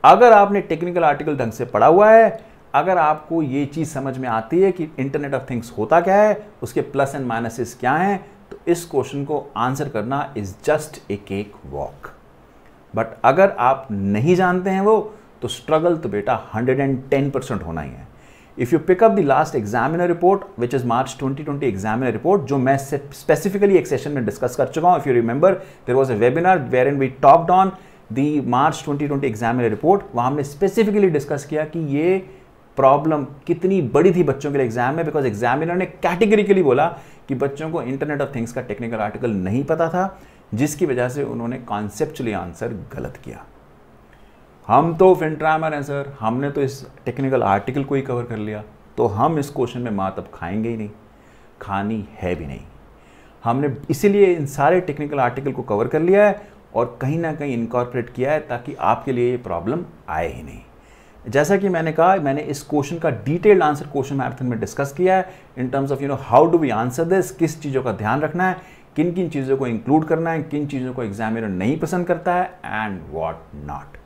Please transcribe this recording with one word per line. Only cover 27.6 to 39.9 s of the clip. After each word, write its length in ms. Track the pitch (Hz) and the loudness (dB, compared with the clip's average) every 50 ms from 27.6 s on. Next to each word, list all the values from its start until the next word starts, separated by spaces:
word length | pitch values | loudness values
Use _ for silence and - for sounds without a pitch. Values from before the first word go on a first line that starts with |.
| 190 190 190 - - - - - - - 113 | 4 2 0 -8 -20 -20 -20 -20 -16 -8 -2
the 140 | 127 139 151 151 147 127 123 120 | -2 0 0 0 0 0 0 0
March 260 | 123 143 160 160 - - | 2 2 2 0 -2 -6
twenty 240 | - 143 143 151 143 | -6 -4 -4 -2 -2
twenty 220 | 147 139 135 135 | -2 -2 -2 -2
examiner 380 | 110 107 117 113 120 127 120 113 107 | -2 -2 -2 0 0 2 0 0 0
report। 280 | 101 - 156 196 202 - - - | 0 2 2 2 2 0 -4 -4
वहाँ 120 | 120 120 131 | -2 -2 0
हमने 160 | 143 147 139 | -2 -2 -4
specifically 680 | 143 - - 196 190 190 233 220 208 202 214 196 185 | -6 -4 -2 -2 0 2 2 2 2 4 2 2 4
डिस्कस 340 | 160 143 143 - 156 139 139 | 2 0 -2 -2 -6 -6 -6
किया 180 | - 156 151 156 | -6 -4 -4 -4
कि 140 | 156 - 170 | -4 -6 -6
ये 380 | 160 143 139 143 156 175 185 190 185 - - - - - _ _ _ _ - - | -4 -2 -2 0 2 2 0 0 -4 -8 -20 -20 -20 -20 _ _ _ _ -4 2
प्रॉब्लम 460 | 135 131 139 147 151 160 156 147 135 135 - - - - | 4 4 4 4 2 0 -2 -2 -2 -6 -10 -16 -4 -4
कितनी 340 | 170 165 - 185 196 190 | -4 0 0 0 0 2
बड़ी 320 | 156 113 101 139 165 196 175 | 0 2 2 4 4 6 4
थी 100 | 180 175 | 4 2
बच्चों 280 | 143 131 - - 147 | 2 0 -2 -4 -4
के 60 | 143 139 | 0 0
लिए 80 | 131 | 0
एग्जाम 300 | 120 110 120 120 127 143 | 0 0 -2 -2 -2 0
में, 80 | 165 170 | -2 -4
because 220 | 160 147 156 135 | -2 -2 -2 -2
एग्जामिनर 500 | 123 104 101 120 120 123 147 160 165 175 | -2 -2 0 0 0 0 0 -2 -2 -2
ने 180 | 185 185 - - - - | -2 -2 -4 -6 -4 -2
categorically 580 | 175 175 175 226 208 220 208 202 190 196 190 180 | -2 2 2 4 4 4 4 4 4 4 4 4
बोला 240 | 139 120 131 151 170 165 - - - - - - - | 4 4 4 2 0 -2 -8 -18 -20 -20 -20 -8 -8
कि 80 | 139 | -4
बच्चों 360 | 123 135 139 139 139 156 160 | -2 -2 -4 -4 -6 -8 -6
को 100 | 160 165 | -6 -6
Internet 400 | 123 120 135 135 147 147 147 143 | -6 -6 -6 -6 -4 -6 -2 -4
of 120 | 143 120 - | -4 -4 -4
Things 180 | 120 117 113 | -6 -8 -6
का 100 | - 131 | -6 -10
टेक्निकल 360 | 123 - 104 - 120 117 117 110 | -8 -8 -8 -8 -6 -6 -4 -4
आर्टिकल 340 | 107 104 104 - 127 120 | -4 -4 -4 -4 -4 -2
नहीं 320 | 107 98 90 92 104 127 139 | -2 -2 -2 -2 -2 -2 -2
पता 260 | 139 160 160 165 | -2 -2 -2 -2
था, 300 | 165 | -2